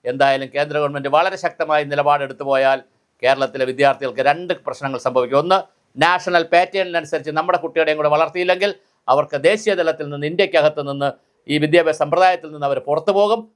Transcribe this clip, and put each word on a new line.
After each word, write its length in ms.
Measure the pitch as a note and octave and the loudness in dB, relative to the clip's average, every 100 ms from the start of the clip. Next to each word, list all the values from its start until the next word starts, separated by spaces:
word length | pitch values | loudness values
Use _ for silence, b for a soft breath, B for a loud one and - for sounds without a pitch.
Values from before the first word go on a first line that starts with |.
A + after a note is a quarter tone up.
| B2 | -8
എന്തായാലും 440 | C3+ C#3 C3+ C3+ C#3+ | 0 2 2 -4 -4
കേന്ദ്ര 200 | D3 D3 | -2 -2
ഗവൺമെന്റ് 320 | D3 C#3+ C#3 D3+ | -2 -4 0 0
വളരെ 200 | F#3 F#3+ | 0 -2
ശക്തമായ 460 | F3 - D#3 D3+ | -8 -6 -2 0
നിലപാടെടുത്തു 600 | D3 C#3+ C#3+ D3 C3+ B2+ | 0 -2 0 0 -2 -8
പോയാൽ 360 | C#3 C3+ C3+ C3+ - _ _ _ | -2 2 2 0 -4 _ _ _
കേരളത്തിലെ 420 | B2 C3+ C3+ C3 C3 | 0 2 -2 -2 -4
വിദ്യാർത്ഥികൾക്ക് 580 | B2+ C#3 A#2 C3 A#2 C3+ | 2 2 2 -6 0 0
രണ്ട് 240 | D#3+ F3+ F3 - | 0 -4 -8 -8
പ്രശ്നങ്ങൾ 340 | B2+ C#3 C3 B2+ | -8 -8 -4 -2
സംഭവിക്കും. 340 | B2 B2 C#3 | 0 0 0
ഒന്ന്, 160 | E3+ F#3+ - _ _ - | 2 -2 -2 _ _ 0
നാഷണൽ 460 | E3 F3+ F3+ F3 E3 | 2 2 0 0 4
പാറ്റേണിനനുസരിച്ച് 800 | F3 F3+ F#3+ F3+ E3+ D#3 D#3+ C#3 | 2 2 -2 -2 -4 -4 -6 -4
നമ്മുടെ 280 | D#3 F3 F3+ | -4 0 -2
കുട്ടികളെയും 340 | D#3+ E3 D#3 D3+ | -2 0 0 0
കൂടെ 140 | D3+ D3+ | 2 2
വളർത്തിയില്ലെങ്കിൽ 560 | D#3+ F3 F3+ F3+ G3+ F#3+ _ _ - | 0 0 0 0 0 -4 _ _ 0
അവർക്ക് 300 | C#3 C#3+ C#3+ D#3 | 0 0 0 2
ദേശീയ 240 | G#3+ G#3+ F#3 | 2 -2 0
തലത്തിൽ 320 | D#3+ D#3 D3 | -2 -2 -8
നിന്ന്, 160 | C#3+ D3 | -6 -4
ഇന്ത്യക്കകത്ത് 540 | F3 F#3+ E3 D3+ D3+ C#3+ | 0 2 4 2 0 -8
നിന്ന്, 200 | C#3 C#3 - _ _ - | -4 -4 -4 _ _ -4
ഈ 100 | D3 | 0
വിദ്യാഭ്യാസ 400 | D3+ E3+ D#3+ D#3 | 4 4 4 0
സമ്പ്രദായത്തിൽ 460 | D3 E3 F#3 F3+ D#3+ | -2 2 2 2 -8
നിന്ന് 160 | D3+ C#3+ | -6 -4
അവർ 100 | C#3 | -4
പുറത്തു 320 | C#3 D#3 D#3 | -2 -2 0
പോകും. 280 | G3 G#3 A3 A3 | 2 2 0 -4